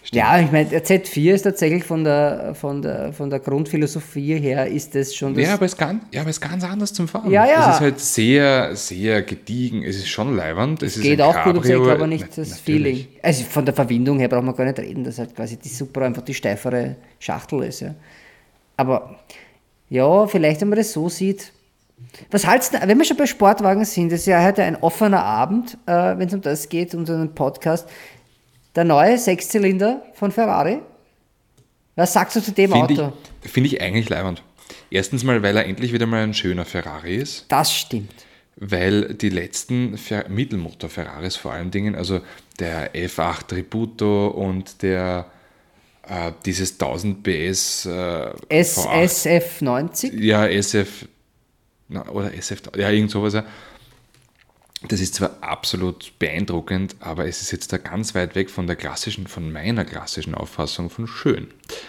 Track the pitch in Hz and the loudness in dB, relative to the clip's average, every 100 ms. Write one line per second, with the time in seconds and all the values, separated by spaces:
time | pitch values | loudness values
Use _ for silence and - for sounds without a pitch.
0 | - 120 110 175 160 151 151 156 156 190 | 0 2 6 6 6 4 2 -2 4 2
1 | 190 143 160 196 196 196 165 175 - 160 | 2 2 4 4 2 2 2 0 -2 0
2 | 151 147 147 - - 156 143 139 147 127 | 2 4 2 0 -6 -6 -6 -4 -6 -6
3 | 143 147 139 139 - 139 151 156 147 160 | -6 -6 -6 -4 -2 -2 0 0 0 -2
4 | - 147 143 156 143 135 131 147 - 139 | -8 -6 -2 0 0 0 -2 -4 -2 -2
5 | 135 - 135 131 151 196 185 - 151 214 | -2 -4 -2 2 2 2 0 0 -2 -2
6 | - 131 156 156 147 180 180 202 202 - | -6 -6 -4 -4 -4 -4 -4 -4 -4 -2
7 | 170 - 214 202 247 320 277 165 143 139 | -4 -2 2 6 6 8 6 6 4 2
8 | - - 110 139 143 131 80 98 - 90 | -2 2 6 6 6 4 0 -4 -8 -2
9 | 107 107 - 92 - 120 123 110 67 98 | 2 2 0 -10 -6 -4 -2 -2 -4 -6
10 | 92 - 120 110 80 82 131 156 - 110 | -6 -4 0 0 -2 -2 -2 0 -4 0
11 | 143 147 147 170 185 175 123 127 127 147 | 2 6 6 6 4 4 4 6 6 4
12 | 160 160 - - 151 - - 151 143 127 | 2 -2 -6 -10 -10 -8 0 2 2 -2
13 | 131 - - 131 120 147 135 139 123 120 | -8 -4 0 0 0 0 0 2 2 2
14 | 127 143 123 123 127 127 127 135 - 117 | 2 2 2 2 0 0 -2 -2 -8 -8
15 | 123 120 117 - 110 113 - - 139 135 | -8 -8 -10 -8 -10 -10 -14 -10 -8 -4
16 | 127 120 131 131 110 104 127 123 131 131 | -2 -4 -8 -4 -4 -2 -2 -2 -4 -8
17 | _ _ - - - 151 127 - 143 151 | _ _ -8 -8 -6 -6 -4 -8 -12 -12
18 | - - - _ _ _ _ - 131 127 | -20 -20 -20 _ _ _ _ -2 0 0
19 | - - _ - - _ _ _ _ 127 | -2 -20 _ -20 -20 _ _ _ _ 2
20 | 135 185 214 185 156 156 202 208 220 156 | 6 6 4 4 2 2 2 2 0 -2
21 | 170 - 190 196 - _ _ _ _ _ | -4 -2 -2 -2 -8 _ _ _ _ _
22 | - - - 202 - 254 254 269 185 226 | -20 -20 -2 0 4 2 2 0 2 2
23 | 330 285 277 - 202 208 202 196 214 - | 2 2 0 4 4 6 2 2 0 0
24 | 170 170 196 175 185 202 190 160 165 - | 0 0 4 6 6 4 0 2 0 2
25 | 214 190 95 107 131 220 240 - - 175 | 4 4 2 0 2 0 -2 -10 0 2
26 | 180 180 180 196 147 151 - 170 170 175 | 2 0 -2 -2 -2 -4 -2 -4 -2 -4
27 | 165 165 156 156 139 151 165 165 - - | -2 -2 -2 -2 -2 0 -2 -2 -4 -20
28 | - - _ _ _ _ _ 165 170 147 | -20 -20 _ _ _ _ _ 2 6 8
29 | 180 247 220 180 - 220 190 185 208 277 | 8 6 2 0 0 2 2 2 0 0
30 | - - 202 208 220 - 156 269 - _ | -8 -4 -2 0 0 2 0 -2 -8 _
31 | _ _ _ _ _ _ _ _ _ - | _ _ _ _ _ _ _ _ _ 0
32 | 175 196 160 233 208 196 196 160 135 147 | 2 2 2 -2 0 2 4 6 4 2
33 | 143 - - - - - 131 131 90 110 | -2 -6 -20 -20 -4 0 2 0 0 0
34 | 110 - 95 85 - _ - - - 92 | 0 -2 -4 -6 -14 _ -20 -20 -4 -2
35 | 95 131 131 117 101 107 92 95 120 117 | 0 -2 0 2 2 0 0 -4 -2 0
36 | 113 113 110 104 92 90 85 90 82 76 | 0 0 0 -2 -2 -2 -4 -6 -6 -10
37 | 82 101 147 - _ 139 156 - - 117 | -6 -6 -6 -12 _ 0 2 -2 -4 -6
38 | 104 - - _ _ - 101 92 92 104 | -8 -16 -20 _ _ -16 -4 0 2 2
39 | - - 104 90 87 - - 123 123 104 | 0 -2 -2 -2 -6 -10 -4 -2 -2 -6
40 | - 104 - 98 143 95 82 - 80 - | -6 -6 -4 -4 -4 -4 -6 -10 -12 -10
41 | 78 73 90 - 69 85 87 98 104 98 | -10 -8 -8 -8 -8 -8 -6 -2 -2 -4
42 | 92 92 - - _ - 85 82 73 - | -4 -4 -6 -20 _ -10 -6 -6 -6 -6
43 | 90 - 82 - - 92 92 110 113 - | -6 -2 -2 -4 -6 -8 -6 -6 -6 -2
44 | 104 101 101 - 98 92 92 - 95 92 | 0 2 0 -2 -4 -4 -8 -4 -2 0
45 | 92 90 87 _ _ _ _ _ _ _ | -2 -4 -8 _ _ _ _ _ _ _
46 | - 92 85 82 98 90 92 - 69 80 | -12 -8 -8 -6 -6 -4 -4 -4 -4 -2
47 | 104 95 98 82 87 95 - - 92 90 | -4 -4 -4 -2 -2 -2 -4 -4 -6 -6
48 | 87 85 58 - - 156 170 - - 165 | -4 -6 -8 -12 0 2 2 0 0 2
49 | 180 170 156 170 170 - 139 123 165 - | 2 2 2 2 2 -4 -2 0 -2 -6
50 | 254 110 107 107 107 98 104 107 95 - | -6 0 2 4 4 0 0 0 -2 -8
51 | - _ _ _ _ _ _ _ _ 87 | -20 _ _ _ _ _ _ _ _ -12
52 | - 101 101 92 - 98 - 98 101 107 | -8 -6 -6 -8 -10 -10 -8 -2 2 4
53 | 107 104 107 107 107 - - - _ _ | 2 0 0 -2 -6 -18 -20 -20 _ _
54 | _ _ _ _ _ _ _ - - 98 | _ _ _ _ _ _ _ -18 -6 -4
55 | 92 - 98 - - - - 90 92 85 | -2 -2 -4 -4 -10 -6 -6 -2 -4 -4
56 | - _ 82 80 101 85 80 92 95 - | -16 _ -4 -4 -4 -4 -4 -4 -4 -8
57 | - 82 80 - - - - 92 - 95 | -10 -6 -6 -6 -8 -8 -6 -8 -6 -6
58 | 110 92 90 - 95 - 87 85 71 67 | -4 -4 -2 -4 -4 -4 -6 -6 -8 -8
59 | - 95 95 - 80 78 90 117 85 80 | -8 -8 -10 -10 -10 -6 -4 -4 -4 -8
60 | - - 78 82 - - 76 - 85 - | -10 -8 -8 -8 -8 -6 -6 -6 -8 -8
61 | 113 - 143 - - _ - - | -10 -4 -2 -2 -6 _ -18 -18